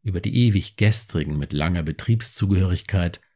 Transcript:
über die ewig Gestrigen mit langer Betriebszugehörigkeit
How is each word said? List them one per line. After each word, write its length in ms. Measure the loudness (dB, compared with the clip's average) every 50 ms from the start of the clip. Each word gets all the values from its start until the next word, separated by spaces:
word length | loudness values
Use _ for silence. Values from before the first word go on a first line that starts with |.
über 180 | -8 -6 -6 -4
die 160 | -4 0 2
ewig 400 | 4 4 4 4 2 0 -2 -2
Gestrigen 640 | 0 2 2 2 2 -2 -4 -4 -4 -2 -2 -2 -4
mit 160 | -4 -4 -2
langer 300 | -2 0 0 0 -2 -2
Betriebszugehörigkeit 1400 | -4 -6 -6 -2 0 0 0 0 -4 -4 -2 0 2 2 2 4 2 0 -2 -4 -2 0 0 0 0 -2 -6 _ _ _